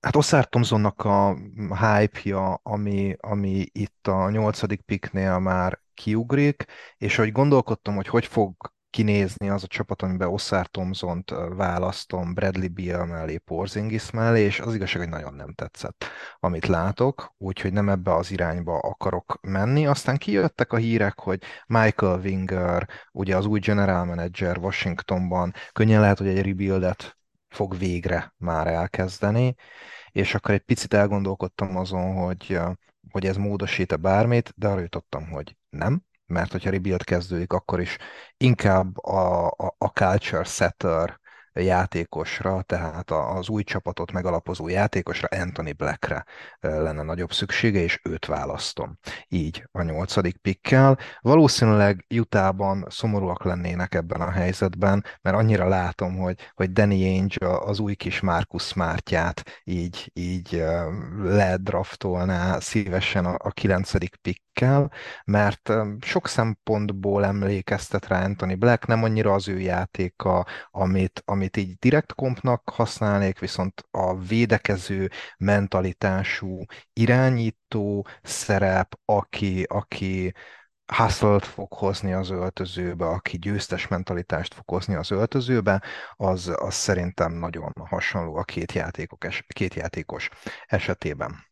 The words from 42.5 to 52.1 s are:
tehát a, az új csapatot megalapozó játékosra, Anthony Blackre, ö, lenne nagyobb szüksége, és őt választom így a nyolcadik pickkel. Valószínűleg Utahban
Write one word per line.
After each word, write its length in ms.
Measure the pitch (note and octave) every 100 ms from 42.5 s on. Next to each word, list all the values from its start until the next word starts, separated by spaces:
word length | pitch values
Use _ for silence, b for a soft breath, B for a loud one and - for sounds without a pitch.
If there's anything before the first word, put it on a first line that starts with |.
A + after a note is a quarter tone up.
| F#2+
tehát 500 | F#2+ F2+ E2 D#2+ F#2
a, 260 | D#2+ B1 F#2
az 120 | F#2
új 140 | G#2+
csapatot 480 | G2+ G2 - F2 F#2
megalapozó 560 | F#2 F2+ E2+ - F2 D#2+
játékosra, 600 | F#2 G#2+ G2 E2+ E2 -
Anthony 460 | F#2+ F2+ - D#2 D2
Blackre, 480 | C#2+ C#2+ - C#2+ - B B B
ö, 240 | D2+ D#2
lenne 180 | D#2+ D2+
nagyobb 300 | D2+ E2+ F2
szüksége, 480 | - G2+ - A#2 G2
és 200 | E2+ -
őt 220 | - E2 -
választom 720 | D2+ D2 - - - - - B B B
így 400 | F2+ D#2 E2+ -
a 100 | -
nyolcadik 560 | E2+ D#2 - - F2+ -
pickkel. 600 | - F#2+ - C3 C3+ C3+ B B
Valószínűleg 840 | A2+ D3+ D3 - A2+ G#2+ G2+ F#2+
Utahban 760 | -